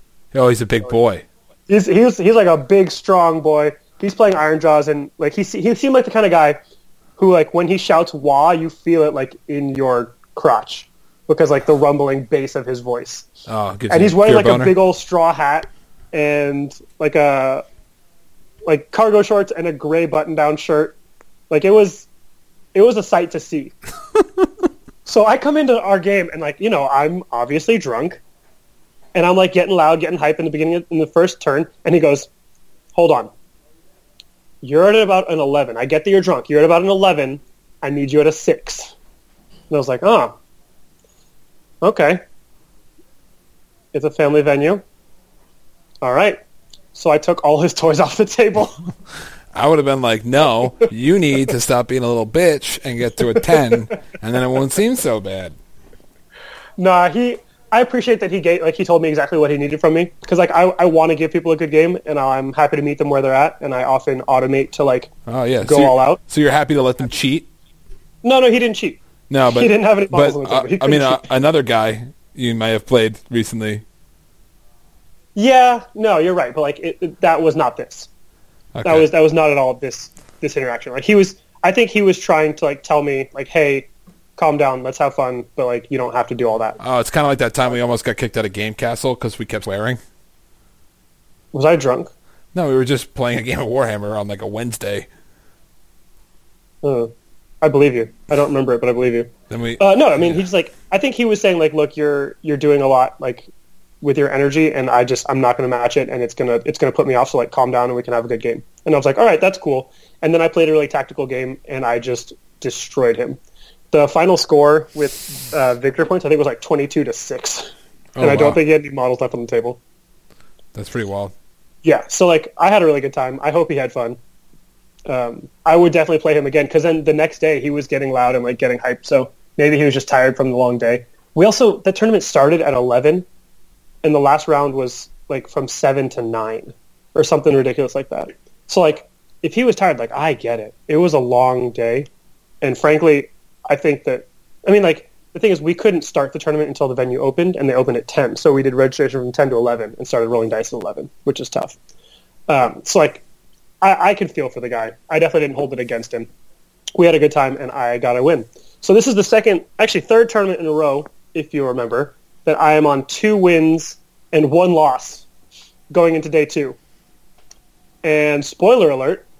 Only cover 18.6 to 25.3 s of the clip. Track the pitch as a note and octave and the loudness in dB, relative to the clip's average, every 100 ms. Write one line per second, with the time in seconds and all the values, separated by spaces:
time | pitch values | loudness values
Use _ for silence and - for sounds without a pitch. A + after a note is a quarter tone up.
18.6 | - D3+ - - A3+ G#3 - G#3 G3 - | -2 -2 0 0 2 2 2 0 0 -4
19.6 | E3+ C#3+ D3+ E3 D#3+ D#3 D#3+ D#3 D3+ D3+ | -6 -6 -4 -2 0 -2 -2 -2 -2 -2
20.6 | - D3+ D#3 - _ - - - _ D3+ | -2 0 -2 -6 _ -20 -20 -20 _ 0
21.6 | F#3+ G#3+ G3+ - - _ - - _ - | 4 4 4 0 -20 _ -20 -20 _ -20
22.6 | - F#3+ A3+ A3 F#3 F3 E3+ D#3+ - D#3 | -4 4 4 4 0 0 0 -6 -8 -8
23.6 | C3 - - - - G#4+ - - F#4+ - | -8 -16 -18 -18 -2 0 0 0 -2 -2
24.6 | F4+ - - - - A3 G#3+ | -6 -6 -18 -20 -2 2 4